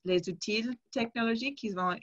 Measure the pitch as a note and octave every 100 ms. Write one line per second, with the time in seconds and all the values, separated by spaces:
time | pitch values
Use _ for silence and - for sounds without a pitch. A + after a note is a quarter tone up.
0 | F3+ F3+ F3 F3+ - G#3+ A#3 B3 _ B3+
1 | A#3 A#3 A3+ A3+ C4 C#4 A3 F#3 F3+ F3